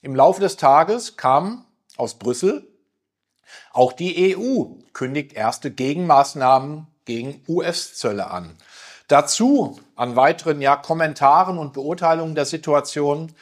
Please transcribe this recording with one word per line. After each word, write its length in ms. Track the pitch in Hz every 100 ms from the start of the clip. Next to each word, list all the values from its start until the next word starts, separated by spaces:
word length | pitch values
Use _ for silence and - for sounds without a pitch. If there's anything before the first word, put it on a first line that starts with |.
Im 120 | 139
Laufe 280 | 131 147 190
des 140 | 196 -
Tages 600 | 143 139 160 233 233 -
kam 480 | 131 135 185 247 _ _ _ -
aus 220 | 117 -
Brüssel, 500 | 110 127 190 294 _ _ _ _ _ _ _ _ _ - _
auch 200 | - 127
die 380 | - 180 170 185
E 60 | 185
U 480 | 240 262 143 - _
kündigt 400 | - 131 139 143
erste 400 | - 107 - 143
Gegenmaßnahmen 1120 | - 131 151 180 139 143 151 127 131 139 151 156 _ -
gegen 360 | 117 131 143 -
U-S-Zölle 800 | 170 165 - - - 120 101 90
an. 260 | 90 85 82 _ - - - _
Dazu 720 | 143 147 - 240 285 165 - _ -
an 180 | 123
weiteren, 460 | 120 143 170 165 147
ja, 160 | 139 139
Kommentaren 800 | - 165 156 147 139 151 185 175
und 160 | 147
Beurteilungen 640 | 135 139 175 170 165 165
der 100 | 151
Situation. 880 | 143 160 156 147 139 - 143 147 160 _